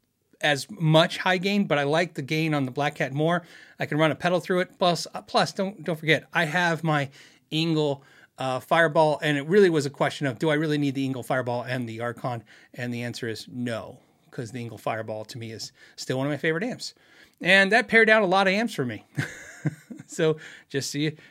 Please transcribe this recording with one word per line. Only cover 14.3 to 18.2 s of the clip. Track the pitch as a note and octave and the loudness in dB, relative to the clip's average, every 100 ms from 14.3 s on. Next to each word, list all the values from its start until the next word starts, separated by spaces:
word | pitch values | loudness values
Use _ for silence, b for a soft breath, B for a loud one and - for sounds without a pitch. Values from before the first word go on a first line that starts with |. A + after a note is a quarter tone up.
'cause | - A#2 | -12 -12
the | B2 | -10
Engel | A#2+ A2 | -12 -8
Fireball | - A2+ A2 A2 G#2+ | -6 -6 -6 -10 -10
to | A#2+ | -12
me | A2+ | -12
is | A2 - b b - | -12 -14 b b -12
still | - C3 | -6 -4
one | C#3 | -2
of | |
my | C#3+ | -2
favorite | E3 D#3+ | -2 -2
amps. | A#3 G3 - - b b b _ | -4 -8 -12 -16 b b b _
And | E3 F#3+ G3 | 4 6 6
that | A3 A3 | 4 4
pared | A3 A3 | 4 6
down | A3 | 6